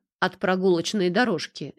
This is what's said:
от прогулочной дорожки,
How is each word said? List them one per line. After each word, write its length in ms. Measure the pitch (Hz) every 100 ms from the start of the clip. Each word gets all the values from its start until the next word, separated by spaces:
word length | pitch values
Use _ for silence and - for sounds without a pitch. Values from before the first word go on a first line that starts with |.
| _ _
от 180 | 185 -
прогулочной 720 | 190 185 190 170 170 214 180
дорожки, 680 | 180 247 165 - - 139